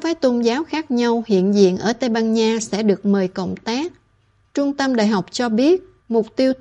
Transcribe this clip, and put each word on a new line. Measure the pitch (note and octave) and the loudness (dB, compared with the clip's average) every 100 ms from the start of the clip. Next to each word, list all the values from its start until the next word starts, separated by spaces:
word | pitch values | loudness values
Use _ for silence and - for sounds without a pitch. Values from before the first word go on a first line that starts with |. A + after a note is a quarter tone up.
phái | E4 E4 | -4 0
tôn | C4 A#3+ | 0 0
giáo | A#3 F4+ | 0 -2
khác | E4 D4+ D#4+ | -4 -6 -4
nhau | A#3+ A#3+ A#3 A3 | -2 0 0 0
hiện | F#3+ F#3 G3+ | 2 2 4
diện | F#3+ F#3 | 4 4
ở | G#3 | -2
Tây | A#3+ B3+ | -2 -2
Ban | A3+ A3+ | -2 0
Nha | A3+ A3 A3+ | 0 0 0
sẽ | A3 G3 | -4 -2
được | A3 F#3 G3+ | 0 0 0
mời | G3 F#3 | 0 0
cộng | F#3+ F#3 F#3 | -4 -8 -8
tác. | - A#3+ E4+ - _ _ _ _ _ | -6 -6 -6 -10 _ _ _ _ _
Trung | - C#4+ | -4 -4
tâm | C#4 C4+ A#3+ | -2 -2 0
đại | G#3 | 2
học | G#3 F3+ | 0 -4
cho | - A#3+ | -4 -2
biết, | G#3+ C#4 F#4 - _ _ | 2 2 2 -2 _ _
mục | A3+ A3 - | -2 -2 0
tiêu | C4 C4 | 0 2